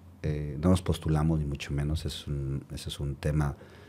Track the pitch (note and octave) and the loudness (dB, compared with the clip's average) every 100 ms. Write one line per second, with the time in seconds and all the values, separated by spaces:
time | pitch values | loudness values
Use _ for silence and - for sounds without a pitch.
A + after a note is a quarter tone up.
0 | - - D#2+ D2 D2 C#2 F2 F#2 - D#2 | -20 -6 -2 -2 -2 2 4 4 4 0
1 | D#2 D#2 D#2 D#2+ C#2+ C#2+ - C#2+ D2 D#2+ | 2 4 4 2 0 -4 -4 -2 0 0
2 | D#2 - - C#2+ C2+ C#2 - C#2 D2+ - | -2 -6 -6 -4 -2 -4 -6 -10 -8 -4
3 | C#2+ C2+ D2+ D2+ C#2+ C#2 - - | -4 -2 0 2 2 0 -12 -20